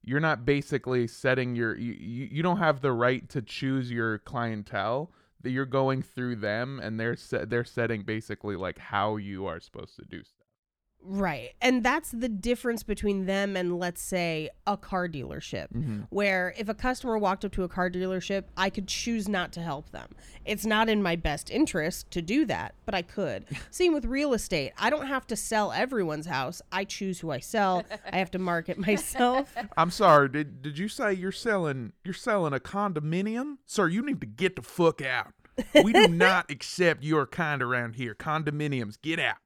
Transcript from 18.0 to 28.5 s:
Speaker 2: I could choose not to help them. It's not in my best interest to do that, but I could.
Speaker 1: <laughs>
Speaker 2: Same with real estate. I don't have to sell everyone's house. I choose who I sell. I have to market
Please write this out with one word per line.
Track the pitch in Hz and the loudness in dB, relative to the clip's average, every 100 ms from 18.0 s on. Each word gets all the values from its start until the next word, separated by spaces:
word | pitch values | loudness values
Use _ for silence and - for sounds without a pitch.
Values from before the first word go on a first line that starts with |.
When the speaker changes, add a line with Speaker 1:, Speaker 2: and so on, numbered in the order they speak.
| 185 185 - 196 196 | -2 -2 -2 -4 -4
Speaker 2:
I | - 190 | -2 -2
could | 208 190 | -2 -6
choose | - 240 226 202 | -4 -2 -2 0
not | 196 170 | -2 -2
to | - | -6
help | 165 143 - | -6 -6 -8
them. | - 58 - - - | -16 -16 -20 -20 -12
It's | - 208 | -6 -4
not | 220 214 226 | 0 2 4
in | 208 | 4
my | 185 170 | 2 0
best | 160 143 - | 0 -4 -4
interest | 240 311 175 156 - - | 0 2 2 -2 -4 -6
to | 180 | -6
do | 165 254 | 0 2
that, | 269 87 110 - | 2 0 -4 -8
but | - | -4
I | 196 | -4
could. | 175 - 165 95 - 143 | -2 -4 -2 -4 -8 -12
Speaker 1:
<laughs> | - | -10
Speaker 2:
Same | - 359 | 2 2
with | 302 | 4
real | 233 269 294 | 0 0 2
estate. | 233 - 165 135 - | 0 0 -2 -2 -2
I | 214 | 0
don't | 294 269 | 0 -2
have | 269 - | -4 -4
to | |
sell | 226 - 220 202 | -6 0 0 2
everyone's | 123 254 247 170 151 165 | 0 0 0 0 -2 -2
house. | 135 127 - - | -2 -2 -6 -6
I | 185 | -4
choose | 202 - 190 180 | -4 -4 -4 -4
who | 165 | -4
I | 131 | -6
sell. | - 226 190 180 160 214 - | -2 2 4 2 -2 -10 -4
I | 190 | -2
have | 185 | -2
to | 185 | -2
market | 185 | 0